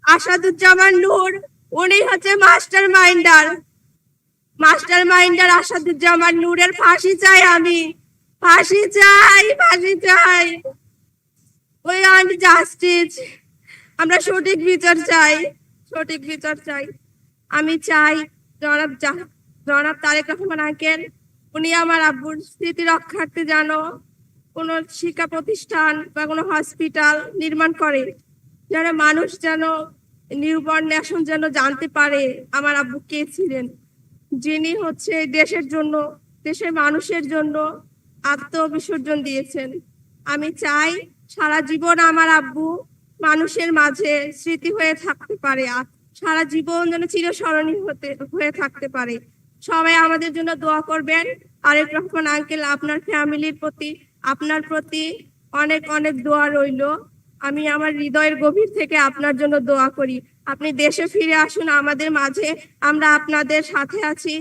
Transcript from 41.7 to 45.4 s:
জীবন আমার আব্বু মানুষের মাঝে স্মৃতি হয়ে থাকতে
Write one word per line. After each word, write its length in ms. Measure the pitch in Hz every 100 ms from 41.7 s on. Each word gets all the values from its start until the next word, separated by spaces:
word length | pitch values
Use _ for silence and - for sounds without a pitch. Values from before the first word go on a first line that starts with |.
জীবন 260 | 311 339 339 330
আমার 180 | 330 320 311
আব্বু 260 | 269 262 320 349 - _ _ _
মানুষের 500 | 320 311 320 - 339
মাঝে 400 | 320 294 277 349 294 294 294
স্মৃতি 300 | - 330 339 427
হয়ে 180 | 320 311
থাকতে 300 | 339 285 - 415